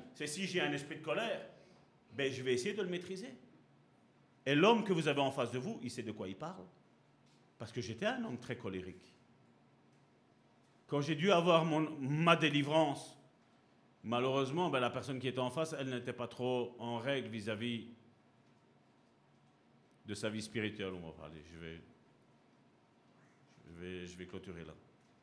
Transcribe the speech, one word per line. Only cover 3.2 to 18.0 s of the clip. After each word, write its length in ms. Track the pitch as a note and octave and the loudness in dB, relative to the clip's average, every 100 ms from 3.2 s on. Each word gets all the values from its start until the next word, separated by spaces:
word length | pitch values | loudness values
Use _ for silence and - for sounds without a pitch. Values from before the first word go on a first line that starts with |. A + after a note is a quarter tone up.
| B3+ B3 - - - - - _ _ _ _ _ C3+ | -10 -14 -20 -20 -20 -20 -20 _ _ _ _ _ 2
Et 80 | |
l'homme 280 | D3 G3 A#3 | 8 8 8
que 120 | F#3+ | 4
vous 140 | E3 D3+ | 2 4
avez 120 | C#3 | 2
en 100 | C3+ | 2
face 220 | C#3+ A#2+ | 2 -2
de 60 | B2 | -2
vous, 200 | D#3+ A3+ | -4 -6
il 80 | B2 | -8
sait 120 | C3 | -6
de 100 | A2 | -8
quoi 140 | G#2+ F#2+ | -6 -8
il 100 | G2 | -8
parle. 280 | D#3 G3 - - _ _ _ _ _ - - _ | -10 -12 -16 -20 _ _ _ _ _ -20 -20 _
Parce 120 | A2 | -8
que 120 | B2 | -6
j'étais 240 | A#2 G#2+ G#3 | -6 -4 -2
un 180 | C4 | -2
homme 140 | A3+ A#2+ | -4 -6
très 180 | - A#2+ | -8 -6
colérique. 580 | G#2 F#2 F2+ - - - _ - - - _ _ _ _ _ _ _ _ _ _ _ _ - | -6 -6 -8 -14 -20 -20 _ -20 -20 -20 _ _ _ _ _ _ _ _ _ _ _ _ -2
Quand 160 | D3 | 0
j'ai 120 | C#3+ | 2
dû 160 | D3 F#3+ | 2 6
avoir 360 | F3 F3 E3 D#3+ | 6 8 6 6
mon, 240 | D#3 D3+ D3 | 2 2 -2
ma 340 | C3 D3+ E3+ | -2 4 6
délivrance, 840 | E3 D3+ D3 C#3+ D#3+ D3+ C3+ - - - _ _ _ _ _ _ _ | 8 6 4 4 4 4 2 -8 -18 -20 _ _ _ _ _ _ _
malheureusement, 680 | G#2+ A#2+ C3 C3+ C3 D#3+ F3+ | 0 2 4 4 2 2 2
ben, 100 | C3 | 2
la 100 | A#2+ | 2
personne 300 | B2 B2 C3 | 0 -4 -4
qui 80 | B2+ | -2
était 100 | B2+ | 0
en 120 | B2 | 0
face, 240 | D#3 D#3+ D3 | 0 -2 -2
elle 120 | C3 | -4
n'était 240 | B2 B2 | -4 -6
pas 120 | A#2+ A#2 | -6 -8
trop 480 | - B2 B2 A#2 - | -2 0 0 -2 -6
en 180 | A#2 A#2 | -6 -4
règle 320 | B2 C#3 A2 | -2 -2 -2
vis-à-vis 600 | A2+ G#2+ G#2 A#2+ A#2 G#2 - | -6 -4 -4 -2 -4 -8 -16